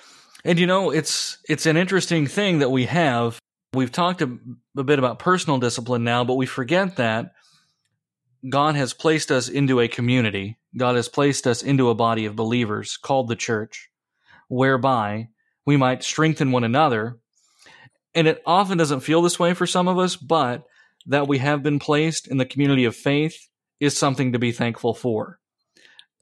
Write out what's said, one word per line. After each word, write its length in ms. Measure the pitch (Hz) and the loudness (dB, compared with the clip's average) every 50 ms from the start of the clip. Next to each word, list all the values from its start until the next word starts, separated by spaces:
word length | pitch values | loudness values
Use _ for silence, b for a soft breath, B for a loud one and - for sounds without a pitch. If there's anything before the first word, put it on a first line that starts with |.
| B B B B B B B B B | B B B B B B B B B
And, 140 | - 180 165 | 0 2 2
you 80 | 180 175 | 4 4
know, 240 | 185 190 190 151 | 2 2 2 0
it's, 460 | 131 160 147 - - - - - - - _ - | 0 -2 -2 -2 -4 -4 -6 -8 -10 -10 _ -4
it's 180 | 151 - - | -4 -2 0
an 120 | 160 151 160 | 2 2 2
interesting 500 | 190 185 196 180 - - 170 165 147 139 | 2 2 0 0 0 0 0 0 0 0
thing 320 | - 202 208 196 175 151 | 0 -2 0 2 2 2
that 100 | 139 123 | 2 2
we 160 | 135 131 123 | 2 0 0
have. 540 | - 131 180 165 143 123 117 120 117 113 - - _ _ _ _ _ - | 0 0 0 2 2 2 0 0 -2 -4 -6 -14 _ _ _ _ _ -2
We've 180 | 131 131 123 | -2 -2 -2
talked 300 | - - 170 180 180 180 | 0 -2 -2 0 0 -2
a, 160 | 156 127 120 - - 127 120 - _ _ - 143 | -4 -6 -6 -8 -14 -18 -20 -20 _ _ -8 -4
a 60 | 135 | 0
bit 160 | 131 147 139 | 2 2 2
about 200 | 127 123 113 - | 2 0 -2 -2
personal 380 | - 175 185 180 - 160 139 131 | 0 0 0 0 2 0 0 0
discipline 460 | 123 120 - - 117 123 123 120 117 | 0 -2 -2 -4 -4 -4 -2 -2 0
now, 200 | 117 117 120 123 | 0 0 0 0
but 120 | 120 127 | 0 0
we 100 | 135 131 | 0 -2
forget 520 | 131 - - 127 120 165 185 196 185 185 - | -2 -4 -6 -4 0 0 0 0 0 -2 -2
that 360 | 120 113 110 113 - - _ b b b b b b b b b _ _ _ _ _ _ _ _ _ _ _ _ - 131 | -2 0 0 -2 -4 -8 _ b b b b b b b b b _ _ _ _ _ _ _ _ _ _ _ _ -10 -2
God 280 | 120 139 143 156 151 | 0 2 2 2 2
has 180 | 143 135 117 - | 0 0 -2 -4
placed 380 | - - 160 160 151 - - | -2 0 2 2 2 2 0
us 160 | 147 127 120 127 | 0 0 0 -2
into 320 | - 143 143 131 131 120 | -2 0 2 4 4 4
a 80 | 120 117 | 2 2
community. 720 | - - 120 120 127 127 117 107 98 98 95 104 113 _ _ _ - 120 | 0 -2 0 2 2 4 2 2 0 -2 -6 -6 -10 _ _ _ -6 -2
God 180 | 127 123 123 | 0 2 2
has 120 | 120 113 - | 0 0 -2
placed 400 | - - 143 143 131 - - 131 | 0 0 2 2 2 0 0 -2
us 160 | 117 - - | -2 0 0
into 260 | 135 139 131 127 120 | 0 2 4 4 4
a 60 | 113 | 2
body 300 | 107 117 113 113 110 110 | 2 2 2 2 0 -2
of 100 | 104 107 | -4 -4
believers 600 | 110 113 113 120 123 120 104 104 104 104 - - - | -4 -2 0 0 0 0 -2 -4 -6 -6 -8 -12 -10
called 320 | - - 139 135 127 117 | -4 -2 0 0 0 -2
the 60 | 117 | -4
church, 540 | - - - 117 107 110 - - - - - _ _ _ _ b b b b b b b b | -6 -4 -4 -4 -4 -4 -6 -12 -18 -20 -20 _ _ _ _ b b b b b b b b
whereby 800 | 131 123 131 135 135 127 117 135 127 117 107 104 104 110 113 - _ _ _ _ _ _ - | -2 0 2 2 2 2 2 0 0 0 0 -2 -4 -6 -10 -12 _ _ _ _ _ _ -2
we 120 | 143 143 143 | 0 2 4
might 260 | 131 127 131 123 - | 4 2 0 -2 -6
strengthen 480 | - - - 160 160 151 - 151 131 | -6 -2 0 0 0 0 0 0 0
one 140 | 127 123 120 | 0 0 0
another. 540 | 113 120 143 160 147 120 107 107 117 120 - _ _ _ b b b b b b b b b b b b b b _ - | 0 2 2 2 2 2 0 -4 -6 -8 -12 _ _ _ b b b b b b b b b b b b b b _ 0
And 140 | 165 160 156 | 2 2 2
it 160 | 160 160 - | 2 0 0
often 320 | - 170 190 202 185 190 165 | 0 2 2 2 2 2 0
doesn't 220 | 165 143 147 131 | 0 0 0 -2
feel 220 | - - 156 165 | -2 0 2 2
this 180 | 175 175 170 - | 2 2 2 2
way 140 | 180 170 180 | 0 0 0
for 120 | - 180 | 0 -2
some 220 | 170 - 185 180 180 | -2 0 0 0 0
of 100 | 185 180 | 0 0
us, 180 | 185 180 175 | 0 -2 -2
but 500 | - 135 120 165 160 139 120 123 - - b b b b b b b b | -6 -4 0 0 0 0 0 -4 -6 -10 b b b b b b b b
that 220 | 123 131 143 143 135 | -2 0 0 0 0
we 100 | 143 131 | 0 0
have 240 | 127 143 147 143 131 | 0 0 -2 0 0
been 160 | 151 147 139 | 0 -2 -2
placed 480 | - - 147 147 156 160 156 - - - | 0 0 0 0 0 0 -2 -6 -8 -4
in 100 | 131 135 | -2 -2
the 80 | 127 | -2
community 400 | 131 - 135 143 139 139 131 123 | -2 0 0 2 2 4 4 2
of 100 | 113 107 | 2 0
faith 540 | - - 143 143 143 151 160 - - - _ _ _ _ _ _ - | -2 -2 0 0 0 0 -2 -4 -8 -20 _ _ _ _ _ _ -2
is 180 | 147 143 - - | -2 -2 0 0
something 360 | 160 143 131 139 135 127 120 | 0 0 0 0 -2 0 0
to 60 | 117 | 0
be 120 | 123 117 | -2 -2
thankful 420 | 113 - 123 117 113 - - 117 110 | -2 -2 -4 -4 -4 -4 -4 -4 -4
for. 460 | - - 123 110 107 - - - _ _ _ _ _ _ _ _ b b b b b b b b - | -4 -2 -2 0 0 -2 -4 -10 _ _ _ _ _ _ _ _ b b b b b b b b -2